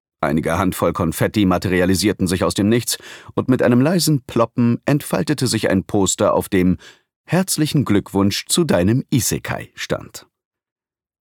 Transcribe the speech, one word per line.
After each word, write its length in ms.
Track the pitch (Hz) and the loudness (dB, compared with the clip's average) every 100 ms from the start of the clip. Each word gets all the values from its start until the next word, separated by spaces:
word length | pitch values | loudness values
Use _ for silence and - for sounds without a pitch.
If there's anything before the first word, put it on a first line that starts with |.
| _ - | _ -6
Einige 360 | 76 76 76 82 | -2 0 0 0
Handvoll 360 | 98 - 92 | -2 0 -2
Konfetti 520 | 85 85 82 104 107 95 | 0 -2 -2 -2 2 2
materialisierten 800 | 90 95 90 90 95 98 92 92 | 2 0 0 2 2 0 0 -2
sich 200 | 92 90 | 0 0
aus 80 | |
dem 160 | - 101 | 0 2
Nichts, 280 | 120 120 - - - - - | 0 -2 -8 -10 -20 -12 -6
und 140 | 107 | 0
mit 120 | 127 | 2
einem 200 | - 120 | 4 4
leisen 420 | 139 185 160 151 | 2 2 2 0
Ploppen 560 | - - 117 - 120 117 - | -2 -2 -2 0 0 0 0
entfaltete 640 | 143 - 185 160 147 127 | -2 -2 -4 -2 -2 -2
sich 220 | 107 - | -2 0
ein 140 | 95 | 0
Poster, 500 | 87 107 92 - 104 | 0 0 0 2 2
auf 140 | - 92 | 2 0
dem 300 | 95 92 90 - - _ _ - | 2 2 0 -4 -20 _ _ -4
„Herzlichen 580 | 165 190 - 151 156 | -2 0 -2 0 0
Glückwunsch 640 | 113 101 - 98 98 - - | 2 0 0 0 0 0 -4
zu 160 | - | 0
deinem 400 | 160 87 92 123 - | 2 2 2 0 0
Isekai“ 600 | 139 - 73 - - - - | -2 0 -4 -6 -10 -10 -12
stand. 520 | - - - - - _ _ _ _ _ _ _ _ _ | -8 -8 -8 -20 -20 _ _ _ _ _ _ _ _ _